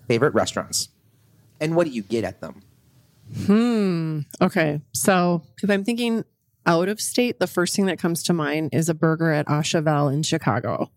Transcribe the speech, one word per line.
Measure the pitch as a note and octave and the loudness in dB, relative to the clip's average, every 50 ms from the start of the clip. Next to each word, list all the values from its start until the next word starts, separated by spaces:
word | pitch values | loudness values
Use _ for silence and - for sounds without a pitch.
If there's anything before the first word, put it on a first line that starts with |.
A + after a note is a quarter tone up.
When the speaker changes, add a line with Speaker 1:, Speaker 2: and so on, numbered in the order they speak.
| - | -2
Speaker 1:
favorite | - A#2+ A2+ C3 B2 | 0 2 2 2 2
restaurants? | G2+ G#2+ F#2 - - G2+ D#2+ - - - - - _ _ _ _ _ _ _ _ _ _ _ _ _ - | 2 2 0 0 -2 -6 -6 -4 -6 -6 -6 -8 _ _ _ _ _ _ _ _ _ _ _ _ _ -6
And | D#3 D#3 E3 | -2 0 2
what | E3 F3 | 2 2
do | D#3 | 2
you | B2+ A#2 | 0 -6
get | G2+ F#2+ A#2 A#2 G#2 | -6 -2 -2 -2 -2
at | F#2 F#2+ - | -4 -6 -10
them? | - D#2 - - - _ _ _ _ _ _ _ _ _ _ _ - - - - - | -12 -14 -14 -16 -20 _ _ _ _ _ _ _ _ _ _ _ -18 -12 -10 -4 2
Speaker 2:
Hmm. | - G3+ A3 A#3 A#3+ A#3 A3 G3+ F#3+ F3+ E3 D#3+ D#3+ D#3 D3+ C#3+ - - - | 2 4 4 4 2 2 0 0 0 0 -2 -2 -2 -4 -6 -6 -8 -4 0
Okay. | - F#3+ - F#3+ D#3+ D3+ D3 D3 - _ | 0 0 2 2 0 0 0 -4 -6 _
So | - - - - F#3+ F3+ F3 F3 F3 E3 - - _ - | -8 -2 2 2 4 4 4 2 0 0 -4 -8 _ -4
if | - G3 | -2 0
I'm | G3+ G3 G3 | 0 0 0
thinking | G#3+ A#3 A#3 A#3+ A#3 A3+ A3 A3+ _ _ _ _ _ _ _ - | -2 -2 -2 -2 -2 -2 -2 -4 _ _ _ _ _ _ _ -2
out | - E3+ E3 F#3 F#3+ | 0 2 2 2 0
of | G#3+ G#3+ | -2 -4
state, | - - - - B3 A#3+ A3+ - | -6 -4 0 0 0 0 0 -2
the | F3+ | -4
first | F3+ - F3+ F3 F3+ - | -2 0 0 -2 0 0
thing | - G3 | 0 0
that | F#3+ E3 - | 0 0 -2
comes | - F3 E3+ D#3+ - | -2 -2 -2 -2 0
to | - | 0
mind | F3 E3 D3+ C#3+ D3 D#3 D#3+ D3 | 0 0 0 -2 -2 -2 -2 -2
is | - - E3 E3 | 0 0 0 0
a | D#3+ | 0
burger | D#3 E3 D#3+ D#3+ D#3 E3 E3 | 0 2 0 2 2 2 2
at | D3+ D3 - - | 2 0 0 0
Au | D3 D3 | 0 -2
Cheval | D3+ - - E3+ D3+ D#3 D3+ C#3+ D3 C#3+ | 0 0 0 0 2 2 2 2 2 2
in | C3+ C#3+ D#3 | 0 0 -2
Chicago. | - E3 D#3+ - - - - - - F2 - - - _ | 0 -2 -2 0 0 0 0 -2 -4 -4 -4 -6 -8 _